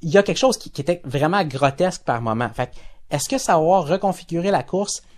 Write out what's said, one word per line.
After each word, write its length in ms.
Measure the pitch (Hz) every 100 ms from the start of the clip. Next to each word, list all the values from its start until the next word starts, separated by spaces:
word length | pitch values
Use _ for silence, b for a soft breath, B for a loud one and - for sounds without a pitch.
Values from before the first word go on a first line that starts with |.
il 80 | 160
y 80 | 196
a 60 |
quelque 140 | 202 180
chose 180 | 262 -
qui, 140 | -
qui 100 | -
était 220 | 139 175 135
vraiment 400 | 135 151 202 156
grotesque 560 | 135 143 135 180 -
par 160 | - 117
moment. 260 | 117 113 117
Fait 200 | - 127
que, 440 | - - - - 143
est-ce 140 | -
que 80 | 269
ça 220 | - 170
va 220 | 160 190
reconfigurer 680 | 147 190 196 175 - 170 190
la 140 | 175
course ? 400 | - 185 202 - b